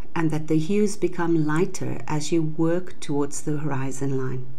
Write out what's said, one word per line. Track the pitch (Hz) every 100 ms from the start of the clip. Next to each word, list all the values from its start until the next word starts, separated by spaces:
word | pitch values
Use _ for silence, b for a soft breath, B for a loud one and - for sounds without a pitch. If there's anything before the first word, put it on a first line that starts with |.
| -
and | 175 160
that | 151 156
the | 160
hues | 156 202 208 208
become | 175 180 170 165 151
lighter | 156 196 - 131 131 -
as | 151 151
you | 170
work | 156 156 165 175 180 -
towards | - 143 143 -
the | - 147
horizon | 147 131 135 131 139 135
line. | 131 127 131